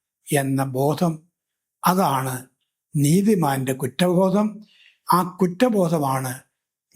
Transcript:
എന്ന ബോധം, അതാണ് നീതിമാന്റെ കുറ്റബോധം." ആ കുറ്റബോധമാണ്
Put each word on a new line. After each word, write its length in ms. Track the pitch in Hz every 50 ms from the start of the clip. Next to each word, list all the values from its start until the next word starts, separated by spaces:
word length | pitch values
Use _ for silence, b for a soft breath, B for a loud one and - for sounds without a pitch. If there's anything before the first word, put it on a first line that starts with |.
| _ _ _ _ _ -
എന്ന 340 | 160 143 135 135 135 135 139
ബോധം, 480 | 139 123 131 139 143 147 131 180 170 160 156 - _ _ _ _ _ _ _ _ _ _ _ -
അതാണ് 520 | 175 185 185 190 156 135 131 131 135 131 127 127 - _ _ _ _ _ _ _ _ _
നീതിമാന്റെ 800 | 151 143 143 160 190 202 214 220 190 160 143 135 135 131 127 131
കുറ്റബോധം." 720 | 131 139 123 - - 175 180 180 175 190 190 180 202 214 214 214 - B B B B B B B B B -
ആ 100 | - 180 180 175 175
കുറ്റബോധമാണ് 1000 | - 190 180 180 - 247 254 220 202 180 165 165 160 143 135 131 135 131 131 127 131 - _ _ _ _ _ _ _ _ _ _